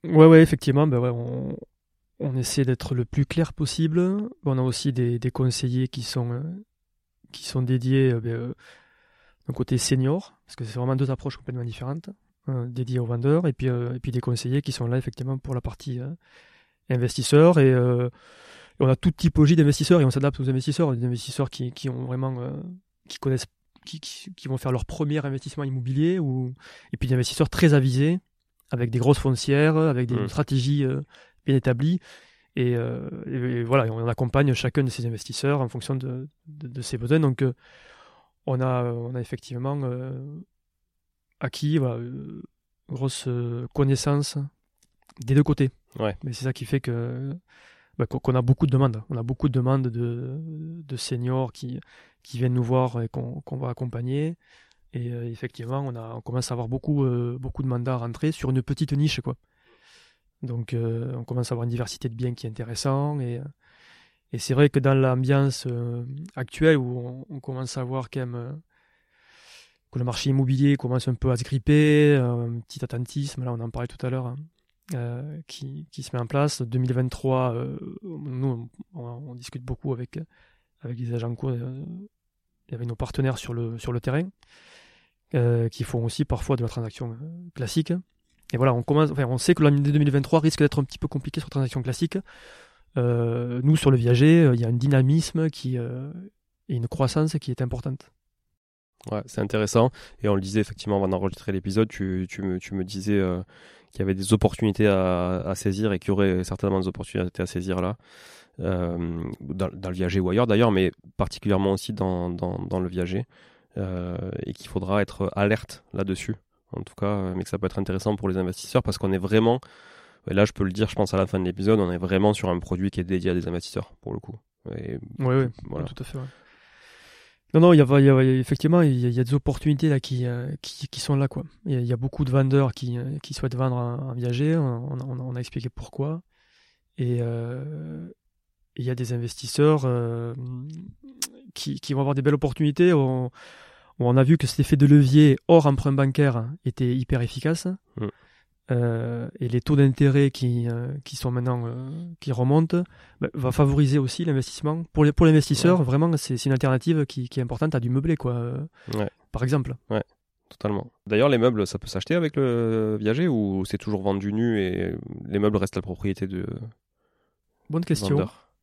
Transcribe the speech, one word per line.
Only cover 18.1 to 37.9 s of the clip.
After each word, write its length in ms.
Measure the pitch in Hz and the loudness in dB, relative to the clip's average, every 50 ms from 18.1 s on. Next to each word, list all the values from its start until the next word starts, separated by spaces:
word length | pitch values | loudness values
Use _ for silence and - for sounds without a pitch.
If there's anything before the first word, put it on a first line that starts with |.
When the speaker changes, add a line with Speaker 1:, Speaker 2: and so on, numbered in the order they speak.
| - - _ - - - - - - - - - _ _ 131 | -4 -10 _ -20 -20 -20 -20 -20 -20 -20 -20 -20 _ _ 4
Speaker 1:
on 40 | 131 | 4
a 80 | 131 | 4
toute 180 | - - 175 156 | 4 2 0 0
typologie 400 | - - 165 - - 151 143 175 | 2 0 2 6 6 6 8 8
d'investisseurs, 440 | 165 151 143 143 - 151 - 180 175 | 8 6 6 4 2 4 6 6 6
et 40 | 147 | 6
on 40 | 131 | 4
s'adapte 300 | 120 139 135 143 135 - | 4 2 0 0 0 0
aux 80 | 135 131 | -2 -2
investisseurs, 480 | 131 131 131 - 143 - 170 147 131 | -2 -2 -2 -2 0 0 0 0 0
des 80 | 117 120 | 0 -2
investisseurs 460 | 123 123 117 - - 131 - 139 127 | -2 -2 -4 -6 -10 -4 -4 -4 -4
qui, 200 | - - 127 120 123 | -4 -6 -8 -8 -8
qui 180 | - - 135 | -8 -8 -8
ont 160 | 123 123 127 | -6 -6 -6
vraiment, 340 | 127 127 127 135 131 131 123 | -6 -6 -4 -4 -4 -4 -6
euh, 100 | 120 131 139 147 - 175 180 185 _ _ _ _ _ _ | -8 -8 -10 -10 -12 -12 -16 -18 _ _ _ _ _ _
qui 100 | - - | -16 -6
connaissent, 260 | - 139 131 123 - - _ _ _ _ _ _ _ | -2 -2 -2 -2 -4 -8 _ _ _ _ _ _ _
qui, 160 | - - 156 | -18 -18 -16
qui, 320 | - - - - - 196 185 | -16 -16 -16 -16 -18 -18 -20
qui 140 | - - 135 | -14 -8 -8
vont 80 | 131 | -8
faire 160 | 127 - 135 127 | -4 -2 -2 -2
leur 140 | 123 - | -2 -4
premier 360 | - - - 160 143 147 151 135 | -6 -6 -6 -4 -2 -2 -2 -2
investissement 380 | 143 135 131 - 143 - - 143 | -4 -6 -6 -8 -10 -10 -8 -6
immobilier, 540 | 135 131 131 120 123 131 139 151 170 185 190 | -6 -6 -6 -4 -2 0 0 2 2 2 0
ou, 360 | 160 139 127 131 127 127 131 _ - - - - - _ - | 0 -2 -2 -2 -4 -6 -8 _ -18 -20 -20 -20 -14 _ -8
et 20 | |
puis 120 | - - 123 | -6 -2 0
des 60 | 131 | 2
investisseurs 360 | 127 123 - - - 156 - | 2 2 0 0 0 0 0
très 240 | - - 180 160 147 | 2 4 6 6 8
avisés, 460 | 143 131 135 123 131 139 156 175 185 _ _ _ _ _ _ _ _ _ _ | 6 6 4 2 2 2 2 2 0 _ _ _ _ _ _ _ _ _ _
avec 180 | - 120 120 117 | -4 -2 -2 0
des 100 | 113 123 | 0 2
grosses 200 | 120 131 143 - | 4 4 4 4
foncières, 580 | - 135 131 117 - - 139 139 151 156 156 | 4 0 0 0 0 2 4 4 4 4 4
avec 300 | 156 160 160 135 123 127 117 | 4 2 2 2 0 0 0
des 60 | 123 | 0
Speaker 2:
Mm. 120 | 117 101 95 | -2 -2 -2
Speaker 1:
stratégies, 560 | - - 143 - 139 131 123 135 143 143 139 | -2 -2 -2 0 0 0 2 2 2 2 2
euh, 180 | 131 135 139 143 _ _ - - _ _ _ _ | 0 0 -2 -6 _ _ -20 -20 _ _ _ _
bien 120 | - 135 | 2 2
établies, 440 | 135 - 131 123 117 135 156 180 180 _ - - - - _ _ _ _ _ _ | 2 4 2 0 2 2 2 0 0 _ -10 -20 -20 -20 _ _ _ _ _ _
et, 180 | - 127 123 120 | -2 0 0 0
euh, 320 | 120 117 120 120 123 127 - - - 113 | 0 -2 -4 -6 -6 -8 -10 -10 -10 -10
et, 320 | - 131 131 123 123 123 120 | -8 -6 -4 -4 -2 -2 -4
et 20 | 117 | -2
voilà, 280 | 113 127 139 120 113 110 | 2 2 2 2 0 -2
on 160 | 113 113 117 | -2 -2 -2
accompagne 460 | 117 - 131 120 - 135 143 143 127 | -2 0 -2 0 2 2 4 4 2
chacun 280 | - - 131 - 156 135 | 2 0 -2 0 0 0
de 60 | 127 | 0
ces 140 | - - 117 | -2 -4 -6
investisseurs 540 | 120 113 107 - - 127 - - 139 143 147 | -6 -6 -8 -10 -10 -10 -4 -2 0 0 0
en 80 | 131 117 | -2 -4
fonction 260 | - 127 - - 135 | -6 -10 -6 -4 -6
de, 320 | 131 127 131 123 127 131 147 _ _ _ | -4 -4 -6 -8 -10 -12 -14 _ _ _
de, 220 | 160 151 147 156 127 | -20 -18 -14 -14 -12
de 140 | 123 135 120 | -12 -10 -10
ses 140 | - - 113 | -8 -6 -6
besoins. 220 | 117 120 147 160 | 0 2 2 4
Donc, 220 | 160 139 127 - 135 | 4 2 2 2 0
euh, 100 | 127 127 _ _ _ - - - - | 0 0 _ _ _ -20 -20 -20 -20